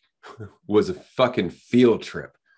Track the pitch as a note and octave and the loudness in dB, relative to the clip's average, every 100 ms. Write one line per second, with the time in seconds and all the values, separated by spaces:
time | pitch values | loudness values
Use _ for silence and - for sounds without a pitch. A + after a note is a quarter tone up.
0 | _ _ - - G2+ _ - G#2 F#2 F2+ | _ _ -20 -20 -20 _ 0 0 0 -6
1 | - - B2 A#2 E2+ - - A#2+ A#2+ G#2 | -10 -2 -2 -2 -6 -8 -2 2 4 2
2 | - E2 C2+ _ _ | -6 -14 -16 _ _